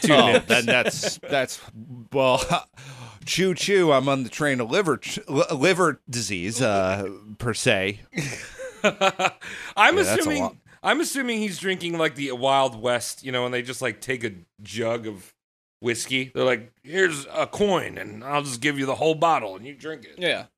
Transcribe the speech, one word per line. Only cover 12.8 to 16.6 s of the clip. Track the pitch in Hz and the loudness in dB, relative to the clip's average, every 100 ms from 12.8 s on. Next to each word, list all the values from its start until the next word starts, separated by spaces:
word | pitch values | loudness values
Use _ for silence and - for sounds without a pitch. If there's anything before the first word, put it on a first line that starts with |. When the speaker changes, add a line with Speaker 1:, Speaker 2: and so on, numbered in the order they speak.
Speaker 1:
West, | 123 120 - - | -2 -2 -4 -10
you | 131 | -6
know, | 127 | -4
when | 123 | -2
they | 123 | -4
just, | 123 123 | -6 -6
like, | 127 104 | -6 -6
take | - 131 117 | -6 -6 -6
a | 92 - _ | -8 -18 _
jug | 104 107 113 117 110 | -12 -6 -4 -4 -8
of | 95 - _ _ _ _ _ | -12 -16 _ _ _ _ _
whiskey. | 117 113 - 131 131 131 | -4 -4 -4 -4 -4 -2
They're | |
like, | 127 120 | 0 0